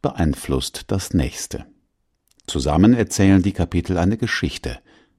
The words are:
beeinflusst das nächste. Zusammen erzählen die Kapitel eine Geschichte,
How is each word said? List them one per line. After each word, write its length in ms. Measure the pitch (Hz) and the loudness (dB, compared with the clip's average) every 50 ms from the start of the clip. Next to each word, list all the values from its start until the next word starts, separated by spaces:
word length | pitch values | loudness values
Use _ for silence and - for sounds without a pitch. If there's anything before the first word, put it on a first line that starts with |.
beeinflusst 840 | - 143 - - 85 76 67 - - - 69 65 - - - - - | -6 -6 -2 0 0 0 -2 -2 -4 -4 -2 -2 -4 -6 -10 -10 -8
das 260 | - 101 98 - - - | -4 -4 -4 -4 0 0
nächste. 520 | 87 64 58 - - - - - - - _ _ _ _ _ _ _ _ _ _ _ _ _ _ _ _ | 0 0 0 -4 -10 -12 -10 -12 -12 -14 _ _ _ _ _ _ _ _ _ _ _ _ _ _ _ _
Zusammen 460 | - - 73 64 73 76 82 98 110 127 | -6 -4 -2 0 2 4 6 6 6 6
erzählen 480 | 117 104 - - - 98 98 98 92 | 4 2 0 0 2 4 6 6 4
die 100 | 90 101 | 4 2
Kapitel 460 | - - 85 - - 87 - - 92 | 0 -2 -2 -2 -2 -2 -2 -2 0
eine 180 | 85 87 95 113 | 0 0 0 0
Geschichte, 640 | 110 120 107 - - 98 - - - - 60 - - _ _ _ _ _ _ _ | -2 -4 -4 -4 -4 -4 -6 -6 -6 -10 -10 -10 -12 _ _ _ _ _ _ _